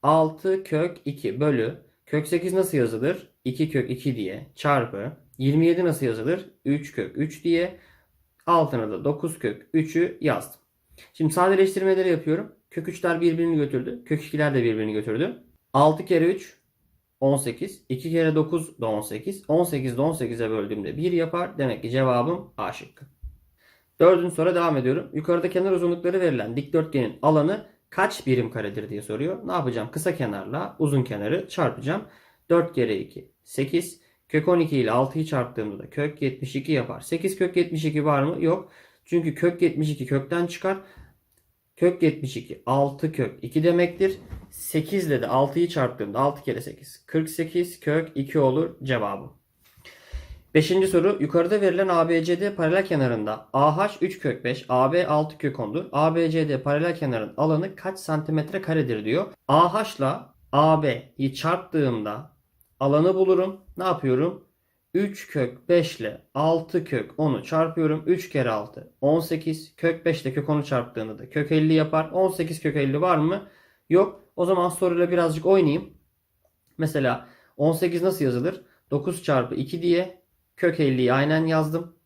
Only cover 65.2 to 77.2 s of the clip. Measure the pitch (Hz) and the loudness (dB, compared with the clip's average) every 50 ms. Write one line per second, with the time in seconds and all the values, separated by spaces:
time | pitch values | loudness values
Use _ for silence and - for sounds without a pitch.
65.2 | - - - 151 127 123 - - _ - 175 175 156 165 - - 113 107 104 - | -16 -8 -4 -4 -4 -4 -6 -12 _ 2 4 4 4 0 -4 -6 -8 -8 -8 -10
66.2 | _ _ _ 139 151 160 165 165 165 - - 175 160 - 143 120 101 - - - | _ _ _ 0 2 2 2 2 0 -2 -4 -4 -2 -2 -4 -4 -4 -6 -4 -2
67.2 | 156 151 131 101 - - 165 160 160 165 160 170 160 151 151 156 - - 180 180 | 0 0 0 0 -2 -2 0 0 0 0 0 0 0 0 0 -2 0 0 0 0
68.2 | 180 - - 147 127 120 110 107 104 - - - - - _ _ - 143 151 165 | -2 -4 -2 -2 0 0 0 -2 -4 -8 -14 -18 -20 -20 _ _ 2 2 2 2
69.2 | 160 160 170 156 160 165 156 156 - - _ - - 165 165 165 - 175 156 - | 2 -2 -4 -4 -2 -4 -6 -6 -8 -18 _ -2 0 0 0 2 0 0 0 0
70.2 | - 139 131 151 139 151 151 151 143 - 139 123 117 - - 117 110 110 110 - | -2 -4 -4 -4 -2 0 0 -2 0 0 -2 -2 -2 -4 -8 -8 -8 -8 -10 -12
71.2 | - - - 151 147 - 165 156 156 156 160 160 151 156 - 156 156 156 - 180 | -16 -6 -4 -4 -2 2 2 4 4 4 4 4 2 2 0 -2 -2 0 0 2
72.2 | 190 185 185 - 170 160 165 160 - 156 139 147 139 135 135 147 170 185 175 156 | 2 2 2 -2 -4 -4 -4 -4 -4 -2 0 0 0 0 0 0 2 2 2 2
73.2 | 151 160 185 202 202 - _ _ _ _ _ _ _ _ 160 180 196 190 - - | 2 0 0 -2 -6 -12 _ _ _ _ _ _ _ _ 4 4 4 4 0 -14
74.2 | - _ _ - 180 175 190 180 175 180 175 - 190 180 175 175 175 175 180 175 | -20 _ _ -2 2 2 2 2 2 0 0 0 0 0 2 2 2 2 2 2
75.2 | 170 165 156 156 160 180 196 196 175 151 143 175 196 - - _ _ _ _ _ | 2 2 0 0 4 4 6 6 6 4 2 0 -4 -8 -18 _ _ _ _ _
76.2 | _ _ _ _ _ _ _ _ _ _ _ - 160 156 156 151 135 123 117 - | _ _ _ _ _ _ _ _ _ _ _ -4 -4 -2 0 0 2 2 0 -2